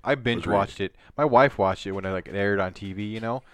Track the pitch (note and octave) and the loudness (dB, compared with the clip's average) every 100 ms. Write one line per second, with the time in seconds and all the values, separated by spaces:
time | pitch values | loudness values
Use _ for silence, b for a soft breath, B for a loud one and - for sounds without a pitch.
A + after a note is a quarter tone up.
0 | B2 C#3 A#2+ A#2+ - G2+ G2 - F#2+ - | -4 -2 0 -2 2 2 0 -4 -8 -8
1 | b - D3+ B2+ C#3 - F#2+ F#2 G2 G2 | b -2 4 6 6 4 0 0 -6 -6
2 | F#2+ F#2+ - G2+ G2+ G2 F#2 F#2 G2 F#2+ | -4 -6 -4 -2 0 0 -2 -6 -10 -8
3 | G#2 A2 A2+ B2+ b | -8 -6 -6 -8 b